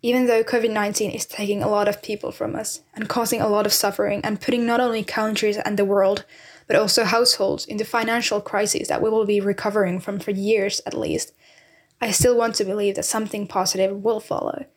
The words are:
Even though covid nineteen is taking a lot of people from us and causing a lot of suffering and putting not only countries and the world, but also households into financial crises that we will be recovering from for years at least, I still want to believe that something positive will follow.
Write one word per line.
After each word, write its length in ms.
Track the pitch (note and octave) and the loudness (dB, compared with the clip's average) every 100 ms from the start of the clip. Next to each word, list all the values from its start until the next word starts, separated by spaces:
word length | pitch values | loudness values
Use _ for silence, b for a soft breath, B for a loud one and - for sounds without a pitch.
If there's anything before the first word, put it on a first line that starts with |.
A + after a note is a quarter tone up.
Even 260 | A#3 B3+ B3 | 2 2 4
though 160 | A3+ | 4
covid 280 | A3+ A#3+ A3+ | 2 2 2
nineteen 400 | G#3+ G#3 G#3 G#3 | 0 0 -2 -4
is 160 | - - | -4 -8
taking 360 | - G3+ G3+ | -6 -4 -2
a 60 | G#3 | 0
lot 180 | G#3 G#3 | 2 2
of 160 | G3+ | -2
people 300 | - G#3 - | -6 -8 -8
from 240 | - - - | -6 -6 -6
us 240 | G#3+ - _ | -8 -10 _
and 160 | - G#3+ | -10 -4
causing 320 | A#3+ A3+ A#3 | -2 0 0
a 60 | G#3+ | 2
lot 180 | G#3 G#3 | 2 2
of 80 | |
suffering 480 | G3+ G3+ G3 G3+ G3+ | 2 0 0 -2 -2
and 160 | - G#3 | -2 -4
putting 240 | - A#3+ | -2 0
not 160 | A#3 A#3 | 2 2
only 240 | B3 A3+ | 2 0
countries 540 | - - A3 G#3+ G#3+ G3+ | -4 -2 -2 0 0 0
and 200 | - G3+ | -2 0
the 60 | |
world, 400 | G3+ G3+ G3 G#3 - B B B _ | 2 4 4 2 -6 B B B _
but 100 | - | 2
also 280 | G#3+ - | 4 2
households 640 | G#3+ A#3 A#3+ - G3 - - | 4 4 2 2 0 -2 -6
into 180 | G#3+ | -6
financial 560 | G#3+ A#3 A3 A3+ A#3 G#3 | -2 -2 0 0 0 -2
crises 480 | - G3+ G#3 - - | -2 -2 0 -2 -2
that 140 | - | 0
we 80 | A3 | 2
will 160 | A3 G#3 | 2 2
be 120 | G#3 | 2
recovering 640 | G3 G3 G#3+ G#3 F#3 F3+ | 0 -2 0 2 0 0
from 180 | F#3 G3+ | -4 -6
for 120 | - | -4
years 500 | G3 G3+ A3 G3 - - | -4 0 2 0 -4 -6
at 80 | |
least, 400 | - - D#2 - b b b b b b b | -6 -4 -4 -4 b b b b b b b
I 100 | A#3 | -2
still 280 | G3 B3 A#3+ | 4 4 4
want 160 | A#3 | 2
to 100 | - | 0
believe 300 | G3 G3+ G3+ | -2 0 0
that 100 | G3+ | 0
something 420 | - A3 A3 G#3 G3+ | -2 -2 -4 -6 -4
positive 520 | G3 F#3+ F#3 F#3+ G3 | -2 0 2 0 0
will 220 | G3+ G#3+ | -2 -2
follow. 440 | - - - - - | -2 -4 -2 -6 -10